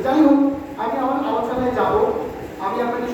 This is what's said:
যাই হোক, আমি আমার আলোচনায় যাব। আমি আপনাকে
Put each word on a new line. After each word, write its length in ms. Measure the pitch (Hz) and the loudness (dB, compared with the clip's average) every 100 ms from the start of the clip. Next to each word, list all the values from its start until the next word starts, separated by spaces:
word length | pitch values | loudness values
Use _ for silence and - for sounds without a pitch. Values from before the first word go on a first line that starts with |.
| 262 | 2
যাই 140 | 302 285 | 4 6
হোক, 140 | 277 277 - - - | 6 4 -2 -8 -8
আমি 140 | 220 269 | -4 -2
আমার 160 | 262 262 226 | -2 -2 -2
আলোচনায় 440 | 233 - 254 247 226 | -2 -2 -2 -2 0
যাব। 140 | - - - - - - - - 247 | 2 2 2 0 -4 -8 -12 -8 -4
আমি 120 | 240 240 | -2 -2
আপনাকে 220 | 240 240 | -2 -4